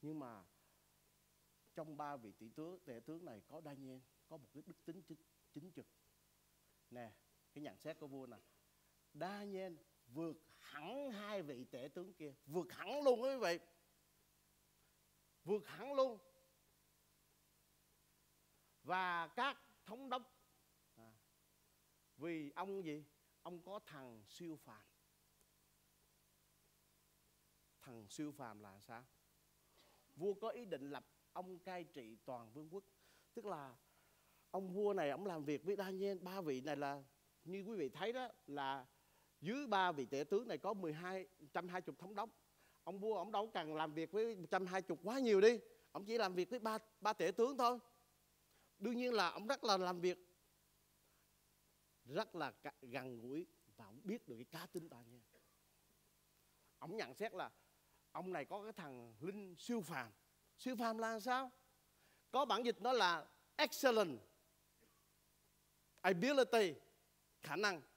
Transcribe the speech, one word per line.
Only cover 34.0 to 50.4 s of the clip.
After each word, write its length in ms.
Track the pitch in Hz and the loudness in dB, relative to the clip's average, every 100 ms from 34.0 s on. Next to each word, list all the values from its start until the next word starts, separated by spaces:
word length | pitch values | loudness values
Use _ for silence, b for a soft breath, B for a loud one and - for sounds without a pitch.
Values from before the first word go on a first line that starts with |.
| b b b b b | b b b b b
ông 220 | 185 190 | -4 -2
vua 200 | 180 208 | 2 4
này, 160 | 196 147 | 4 2
ông 160 | 135 202 | 2 -2
làm 200 | 165 143 | -2 0
việc 180 | 147 | 0
với 120 | 165 202 | 2 0
Daniel, 420 | 190 190 196 190 | 0 0 0 -2
ba 240 | 180 190 | -4 -4
vị 200 | 165 131 | 0 -2
này 140 | 139 143 | 0 0
là, 280 | 143 143 135 _ _ _ | 0 -2 -8 _ _ _
như 200 | 160 190 | -8 -8
quý 120 | 196 220 | -6 -2
vị 140 | 139 | -2
thấy 240 | 151 196 | 0 -2
đó, 140 | 247 247 - - | -2 -6 -10 -8
là 400 | 143 135 139 120 b b b b _ | -4 -2 -2 -6 b b b b _
dưới 260 | 151 254 285 | -4 -2 2
ba 240 | 202 185 | 4 4
vị 140 | 151 123 | 2 -2
tể 180 | 139 | -2
tướng 240 | 151 202 240 | 2 2 2
này 100 | 160 | -2
có 160 | 190 | -2
mười 200 | 208 175 | -2 -2
hai, 340 | 151 180 190 180 _ 147 | -4 -4 -6 -8 _ -6
trăm 140 | 185 175 | -4 -2
hai 140 | 185 | -4
chục 180 | 170 139 | -6 -10
thống 160 | 185 208 | -8 -6
đốc. 140 | 220 - _ b b b | -6 -8 _ b b b
Ông 160 | - 196 | -10 -4
vua, 180 | 214 208 | 0 0
ông 140 | 185 | 2
đâu 200 | 208 220 | 0 0
cần 220 | 214 156 156 | -2 -2 0
làm 180 | 156 | 0
việc 180 | 151 160 | 0 -2
với 240 | 202 226 208 | 0 0 -2
một 120 | 160 | 0
trăm 140 | 190 185 | 0 2
hai 160 | 185 | -2
chục 180 | 180 170 | 0 -2
quá 160 | 180 254 | 0 2
nhiều 220 | 247 196 | 8 12
đi. 180 | 214 233 - B B | 12 10 0 B B
Ông 140 | - 202 | -10 -2
chỉ 120 | 233 | 2
làm 180 | 196 180 | 2 2
việc 140 | 175 | 0
với 100 | 247 | 0
ba, 180 | 220 220 - _ | -2 -2 -6 _
ba 120 | 208 | 0
tể 180 | 220 170 | 4 2
tướng 260 | 202 233 262 | 6 4 6
thôi. 220 | 240 247 - - _ _ _ _ _ b b _ | 4 4 -4 -20 _ _ _ _ _ b b _
Đương 180 | 202 240 | 0 2
nhiên 180 | 247 | 4
là 160 | 226 175 | 4 4
ông 180 | - 208 | 2 -2
rất 160 | 269 | 0
là 140 | 240 190 | 6 6
làm 240 | 180 180 | 6 2
việc, 160 | 180 175 - _ | 2 0 -6 _